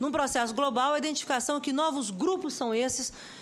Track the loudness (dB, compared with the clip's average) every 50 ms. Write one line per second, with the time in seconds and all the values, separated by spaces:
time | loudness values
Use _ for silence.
0 | -4 0 2 2 2 2 2 0 0 0 0 0 0 2 2 2 2 4 2 2
1 | 0 -2 -4 -4 -2 0 0 0 2 0 0 0 0 0 0 2 2 2 2 0
2 | -2 -4 -2 0 2 2 2 2 -2 -4 -4 -2 -2 0 2 2 2 0 0 -2
3 | -6 -6 -8 -12 -16 -16 -16 -18